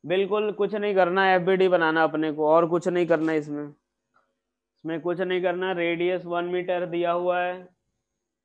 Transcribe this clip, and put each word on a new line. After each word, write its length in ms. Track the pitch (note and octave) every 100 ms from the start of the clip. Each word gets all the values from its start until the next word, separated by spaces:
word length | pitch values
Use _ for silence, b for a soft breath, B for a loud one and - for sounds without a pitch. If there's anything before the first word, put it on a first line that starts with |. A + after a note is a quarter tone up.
बिल्कुल 480 | C#3+ F#3 G3 G#3 G#3+
कुछ 220 | G3 G3+ G#3
नहीं 200 | G#3 F#3+
करना, 360 | F3 F#3+ F#3+
एफ़बीडी 360 | F#3 F3 F#3 F#3
बनाना 340 | F3+ D#3+ D#3+
अपने 280 | D#3 D#3 D#3
को, 160 | D3+ D3+
और 200 | D#3+ E3
कुछ 180 | F3 F#3
नहीं 200 | F3+ E3+
करना 260 | E3 D#3+ D#3
इसमें, 300 | D3 D3 D3
इसमें 1300 | C#3+ _ _ _ _ _ _ _ _ _ _ D#3 E3
कुछ 200 | E3 E3+
नहीं 200 | F#3 F#3
करना। 300 | F#3 F3+ F#3
रेडियस 520 | F3+ E3+ E3+ F3 F3+ E3+
वन 200 | F3 F3
मीटर 380 | F3+ F3 F3+ F3
दिया 240 | E3+ F3
हुआ 260 | F3 F3+ F3+
है, 280 | F3+ F#3 F#3 _ _ _ _ _ _ _